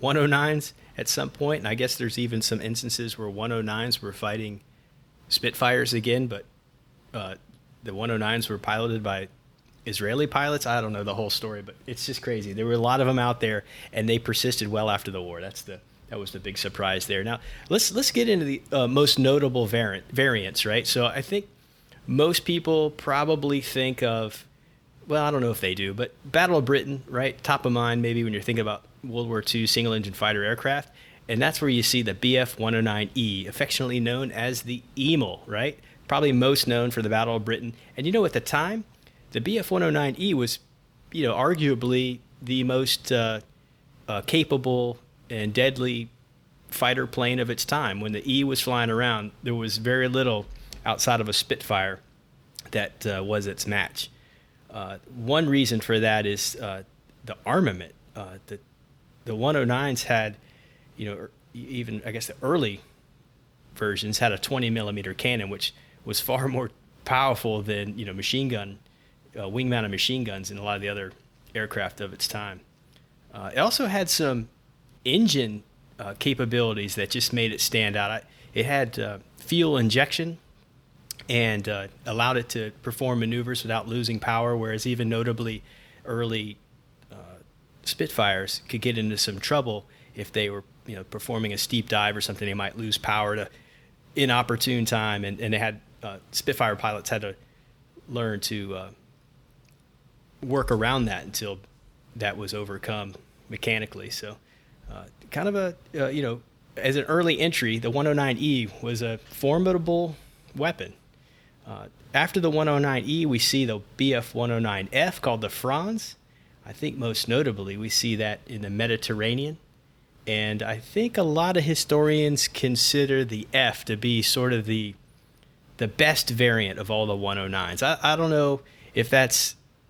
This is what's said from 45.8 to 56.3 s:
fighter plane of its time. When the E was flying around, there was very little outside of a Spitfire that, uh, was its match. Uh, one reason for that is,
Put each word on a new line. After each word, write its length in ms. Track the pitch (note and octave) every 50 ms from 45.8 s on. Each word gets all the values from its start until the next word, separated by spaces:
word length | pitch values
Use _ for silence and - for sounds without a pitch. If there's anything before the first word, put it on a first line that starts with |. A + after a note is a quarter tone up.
| B2+ B2+ A#2+ A#2 A#2 A#2 - _ _ _ _ _ _ _ _ - _ -
fighter 360 | - - B2+ B2 B2+ C3 B2+
plane 340 | A#2 - C3 A#2+ B2 B2+ B2+
of 100 | A#2 B2
its 160 | A2+ - -
time. 340 | - D3 D3+ C#3+ G#2 F#2+ G2+
When 140 | G#2+ G#2+ G#2
the 100 | G#2 - C3+ C3
E 120 | C#3 C#3
was 160 | C3+ C3 -
flying 280 | - C3+ B2 A#2+ A#2 A#2
around, 420 | A2+ A#2 B2 B2 A2+ G#2+ G#2 G#2 - - -
there 100 | B2 A#2+
was 240 | A#2 A2+ A2 G2+
very 300 | A2+ A2 B2 B2+ C3 B2+
little 380 | B2+ B2 C3 C3 B2 A2 G#2 G2+ - - - - - - - -
outside 340 | A2+ G#2+ - - B2+ A#2+ A2+
of 80 | G#2+
a 60 | G#2+ G2+
Spitfire 640 | - - - - - - - G#2 F#2+ F#2+ G2 F#2+ - - _ _ _ _ _ _ - _ _ _ - - -
that, 340 | - G#2+ G2+ - - - -
uh, 160 | G#2+ G2 F#2+ G2
was 200 | G2+ G#2+ G#2 G2
its 220 | G2+ G2 - -
match. 420 | G2+ G2+ G2+ F2 - - - - - - - - - _ _ _ _ _ _ _ -
Uh, 280 | - G#2+ F#2+ F#2+ G2 F#2+ - - B2+
one 360 | A#2+ A2+ A#2+ D3 D#3+ E3 C#3+
reason 320 | C#3 C#3 C3 A2+ A#2+ A2
for 180 | - - A2 A2
that 260 | A2 A2 G#2+ G#2+ G#2
is, 300 | G2+